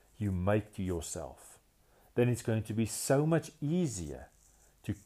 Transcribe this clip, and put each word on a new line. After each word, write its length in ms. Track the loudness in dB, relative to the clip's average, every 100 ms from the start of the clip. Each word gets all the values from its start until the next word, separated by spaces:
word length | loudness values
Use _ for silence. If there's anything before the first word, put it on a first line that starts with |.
| _ -4
you 140 | -2
make 420 | 0 2 2 0
to 80 | -6
yourself. 760 | -2 -2 -4 -8 -10 -12 -20 -20 _ _ _ _ _
Then 140 | 2 2
it's 140 | 2
going 220 | 0 -2
to 100 | 0
be 100 | 0
so 400 | 0 -2 2 2
much 280 | 4 2 0 -6
easier 640 | -2 0 0 -2 -8 -8 -14 _ _ _ _ _
to 100 | -8 -8